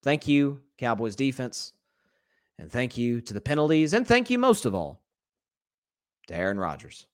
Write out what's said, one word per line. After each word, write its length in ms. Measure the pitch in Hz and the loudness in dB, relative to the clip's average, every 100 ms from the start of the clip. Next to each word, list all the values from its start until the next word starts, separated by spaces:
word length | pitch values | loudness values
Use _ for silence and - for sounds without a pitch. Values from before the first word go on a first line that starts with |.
Thank 240 | - 147 - | 0 0 4
you, 340 | 143 143 143 _ _ | 4 4 -2 _ _
Cowboys 360 | 123 110 113 | -2 0 -2
defense. 600 | 101 135 131 127 - - _ _ _ _ _ _ _ _ _ | -2 -2 -2 -8 -8 -14 _ _ _ _ _ _ _ _ _
And 140 | 82 | -8
thank 260 | 120 123 - | -4 -4 -2
you 220 | 120 120 | -2 -2
to 140 | 117 | -4
the 60 | 104 | -8
penalties. 520 | - 147 151 160 156 | -2 0 4 4 4
And 120 | 202 | 2
thank 260 | 247 240 247 | 4 2 4
you 80 | 247 | 2
most 240 | 254 220 | 4 2
of 100 | - | 2
all 260 | 95 78 - _ _ _ _ _ _ _ _ _ _ _ _ - | -2 -4 -10 _ _ _ _ _ _ _ _ _ _ _ _ -12
to 80 | |
Aaron 240 | 85 92 101 | -4 -4 -2
Rodgers. 480 | 90 73 62 - - | -4 -6 -14 -20 -20